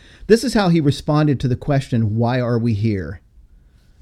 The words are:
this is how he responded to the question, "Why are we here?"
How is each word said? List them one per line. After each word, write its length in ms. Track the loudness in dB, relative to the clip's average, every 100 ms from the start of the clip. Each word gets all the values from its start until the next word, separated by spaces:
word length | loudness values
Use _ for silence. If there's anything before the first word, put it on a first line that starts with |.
| -20 -6 2
this 180 | 2
is 120 | 4 0
how 140 | 2
he 120 | 2
responded 580 | 2 0 0 0 2 0
to 80 | -2
the 80 | -4
question, 640 | -2 -2 -2 -2 -2 0
"Why 240 | -2 -2
are 160 | 0 0
we 140 | 0
here?" 480 | 0 -2 -2 -6 -12 _ -20 -20 -20 _ _ _ -20